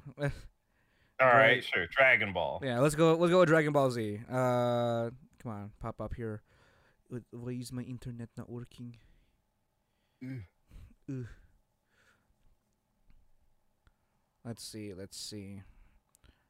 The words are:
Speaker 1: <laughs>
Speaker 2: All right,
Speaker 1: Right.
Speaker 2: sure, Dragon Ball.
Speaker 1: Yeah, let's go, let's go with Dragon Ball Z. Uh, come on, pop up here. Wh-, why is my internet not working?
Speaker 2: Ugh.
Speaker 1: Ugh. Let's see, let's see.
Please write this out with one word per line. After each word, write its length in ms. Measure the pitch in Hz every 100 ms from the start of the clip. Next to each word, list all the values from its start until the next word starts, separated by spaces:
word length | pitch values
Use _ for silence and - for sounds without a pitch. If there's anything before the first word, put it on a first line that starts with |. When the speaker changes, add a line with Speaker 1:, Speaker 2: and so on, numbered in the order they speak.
| -
Speaker 1:
<laughs> 140 | 135
Speaker 2:
All 80 | 143 - - _ _ _ _ _ _ -
right, 140 | 131 117 110
Speaker 1:
Right. 160 | 120
Speaker 2:
sure, 220 | - 107 85
Dragon 440 | - 131 120 104
Ball. 300 | 90 76 71
Speaker 1:
Yeah, 160 | - 117
let's 160 | 143 147
go, 200 | 165 165
let's 140 | 175
go 80 | 180
with 80 | 175
Dragon 240 | 160 151
Ball 180 | 147 135
Z. 300 | 120 107 104 120
Uh, 800 | 127 127 123 123 120 120 117 117 127 - -
come 80 | 123
on, 200 | 104 101 -
pop 180 | 117 107
up 140 | 107 -
here. 260 | 113 107 - _ _ _ _ _ _
Wh-, 60 | 127 -
why 200 | 120 120
is 180 | 127 120
my 100 | 127
internet 480 | 120 123 127 117 117 -
not 120 | 117
working? 480 | 120 120 - 120 117 _ _ _ _ _ _ _ _ _ _ _ _
Speaker 2:
Ugh. 180 | 127 131 95 _ _ - - _ -
Speaker 1:
Ugh. 160 | 131 117 - - _ _ _ _ _ _ _ _ _ _ _ _ _ _ _ _ - _ _ _ _ _ _ _ _ _ _ _ _ 120
Let's 180 | 110
see, 300 | - 110 104
let's 240 | 90 98 -
see. 440 | - 107 98 101 101 _ _ _ _ _ _ _ _